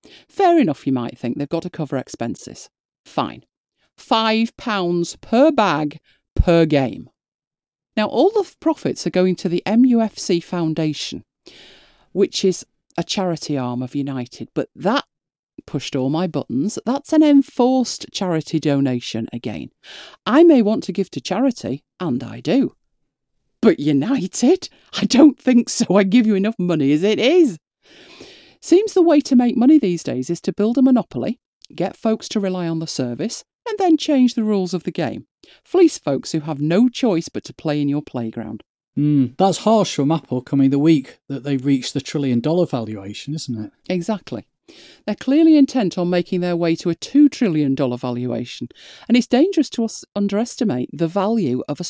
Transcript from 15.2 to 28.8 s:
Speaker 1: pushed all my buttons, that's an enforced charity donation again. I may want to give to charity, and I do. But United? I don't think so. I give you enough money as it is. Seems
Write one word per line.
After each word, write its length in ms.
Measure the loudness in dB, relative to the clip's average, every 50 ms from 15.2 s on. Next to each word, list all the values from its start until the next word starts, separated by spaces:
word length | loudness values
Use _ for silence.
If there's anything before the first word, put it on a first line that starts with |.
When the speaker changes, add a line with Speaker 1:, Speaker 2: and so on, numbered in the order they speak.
| _ _ _ _ _ _ _ -20 -16 -10
Speaker 1:
pushed 260 | -10 -10 -8 -6 -6
all 140 | -4 -4 -2
my 160 | -2 -2 -4
buttons, 540 | -4 -4 -6 -8 -6 -4 -4 -4 -4 -6 -8 -6
that's 280 | -4 -4 -4 -4 0 2
an 80 | 4
enforced 880 | 6 6 6 6 4 2 0 0 2 2 2 2 0 -2 -6 -12 -12 -12
charity 480 | -8 -6 -4 -2 -2 -2 -4 -2 -4 -2
donation 680 | 0 0 0 2 0 0 -2 -4 -6 -6 -8 -8 -8 -8
again. 380 | -8 -10 -8 -8 -10 -10 -12 -14 _ _ _ -20 -20 -20 -20 -20 -20 _ -4
I 180 | 2 4 6 8
may 180 | 8 8 6 4
want 200 | 2 0 -2 -4
to 60 | -6
give 200 | -4 -4 -4 -4
to 100 | -6 -10
charity, 640 | -6 -4 -2 -2 0 -2 -2 -4 -6 -8 -8 -8 _ _ _ -8
and 240 | -4 -4 -4 -4 -6
I 160 | -8 -14 -8
do. 360 | -4 0 2 2 2 0 -2 _ _ _ _ _ _ _ _ _ _ _ _ _ _ _ _ _
But 180 | 2 2 2 2
United? 880 | 2 0 0 0 0 0 -2 -2 -4 -6 -4 0 2 2 2 2 0 -8 _ _ _ _ -8
I 120 | -4 -2
don't 320 | 0 4 6 6 6 6 _
think 320 | 0 2 2 2 2 0
so. 260 | -2 -2 0 2 2
I 80 | 2 2
give 220 | 4 4 2 4
you 80 | 4 2
enough 220 | 0 0 -2 -2 -4
money 340 | -2 -2 0 0 2 2
as 120 | 2 2 2
it 160 | 0 0 2
is. 400 | 2 2 4 4 4 2 2 -6 _ _ _ _ _ _ _ -20 -20 -20 -20 -20 -20 -20 -20 -20 -20 _ _ _
Seems 320 | -2 4 4 4